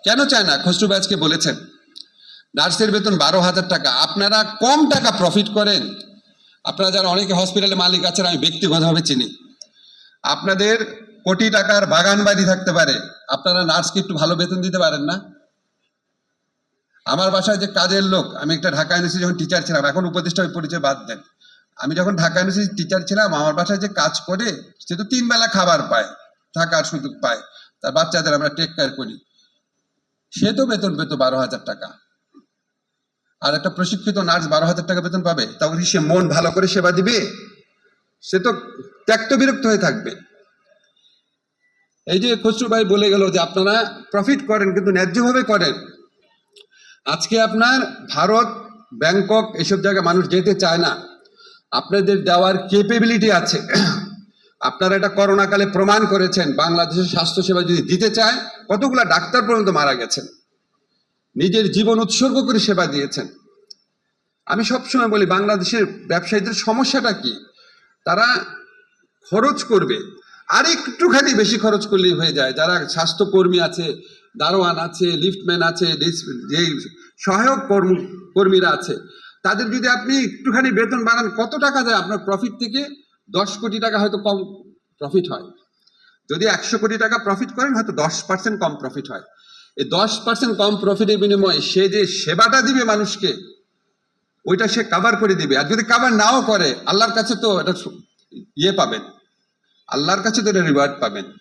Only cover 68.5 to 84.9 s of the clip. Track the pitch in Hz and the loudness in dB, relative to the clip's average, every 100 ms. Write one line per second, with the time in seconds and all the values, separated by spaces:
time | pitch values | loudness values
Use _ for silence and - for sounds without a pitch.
68.5 | - - _ _ _ _ _ - 190 269 | -16 -20 _ _ _ _ _ -2 2 2
69.5 | - - 208 139 113 - - - - - | 0 2 2 2 -4 -6 -18 -20 -20 0
70.5 | 220 302 339 - 240 349 254 277 226 202 | 2 2 0 -4 0 4 4 4 2 2
71.5 | 220 220 208 214 196 180 160 165 139 131 | 2 2 0 0 2 2 2 -2 0 -2
72.5 | 131 160 180 143 165 165 - 202 190 180 | 0 0 0 -2 -4 -4 -2 2 4 4
73.5 | 180 165 170 165 131 - - _ - 151 | 2 0 -2 -6 -8 -12 -20 _ -6 -2
74.5 | 190 175 160 165 170 180 160 180 190 175 | 0 0 -2 -6 -2 -2 0 -2 -2 -2
75.5 | 175 170 170 175 151 165 165 - 127 - | 0 0 0 -2 0 -4 -4 -10 -12 -6
76.5 | 151 170 143 - - - _ - 190 247 | -2 -2 -2 -10 -20 -20 _ -2 2 2
77.5 | 254 - 202 185 180 - - - - 196 | 0 0 2 4 2 0 -14 -4 2 4
78.5 | 190 175 147 - 131 - - - _ 190 | 4 2 -2 -4 -8 -10 -20 -20 _ -2
79.5 | 208 233 240 247 247 214 269 247 - 262 | -2 -2 -2 0 0 0 0 0 -4 -2
80.5 | 226 262 202 226 247 226 233 226 214 226 | 2 2 2 0 0 0 0 0 -2 -4
81.5 | 294 277 269 240 220 180 202 196 196 233 | 0 0 0 0 0 -2 -6 -4 -4 -4
82.5 | - 233 254 285 - _ _ _ 190 202 | -6 -6 -6 -8 -12 _ _ _ -2 -2
83.5 | - 226 214 226 214 208 202 202 196 190 | -4 -6 -2 -2 0 0 0 -2 -2 -4
84.5 | - - _ _ | -14 -20 _ _